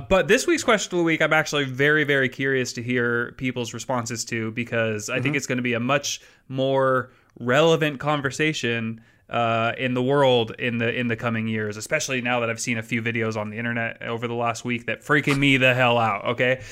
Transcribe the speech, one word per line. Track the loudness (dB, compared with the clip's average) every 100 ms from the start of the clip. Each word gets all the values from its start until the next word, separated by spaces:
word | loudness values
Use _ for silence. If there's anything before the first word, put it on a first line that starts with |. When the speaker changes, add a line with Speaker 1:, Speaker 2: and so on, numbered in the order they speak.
| 2
Speaker 1:
but | 2 4
this | 2 2
week's | 0
question | 2 0 0
of | 0
the |
week, | 0 2
I'm | 2
actually | 2 2 -2
very, | -2 0 2 2
very | 2 2 0
curious | -2 -2 -2 -2
to | -6
hear | -4 -2 0 -2 -4 -6
people's | -6 -4 -6
responses | -8 -4 -4 -4 -6 -6
to | -6 -4
because | -6 -4 -2 -2 -2 -4
I |
think | -2 -2
Speaker 2:
Mm-hmm. | -2
Speaker 1:
it's | -2
gonna | -2
be | -2
a | -2
much | 0 0 -2 -8 -12 _ -10
more | -2 0 2 2 2 -2 _ _ -6
relevant | 2 4 6 4 0 -2
conversation, | -2 -2 -2 -2 -2 0 -2 -2 -4 -8 -14 _ -6
uh, | -2 0 2 0 -2
in | -2
the | 0
world | 2 4 6 4 2 -2
in | -4 0
the, | 0
in | 0 -2
the | -2
coming | -2 -2 -2
years, | -2 -4 -6
especially | -4 -4 -2 -2
now | 0 0
that | 0
I've | -2
seen | -2 -4
a |
few | -2 -2
videos | -2 -2 -2
on | -2 -6
the | -6
internet | -4 -4 -4 -6
over | -8 -6 -4
the |
last | -2 -2 -4
week | -4 -4 -4
that | -6
freaking | 0 2 2 2
me | 4 6
the | 4
hell | 4 4 4
out, | 2 0 -2
okay? | 0 0 0 -4